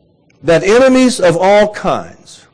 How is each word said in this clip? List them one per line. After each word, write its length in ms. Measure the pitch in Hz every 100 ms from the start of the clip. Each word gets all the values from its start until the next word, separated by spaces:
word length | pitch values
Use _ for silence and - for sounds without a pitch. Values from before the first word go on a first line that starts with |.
| _ _ _ _
that 200 | 139 165
enemies 580 | 185 226 269 254 254 -
of 160 | 180 165
all 380 | 185 208 208
kinds 720 | 208 185 123 85 - - - _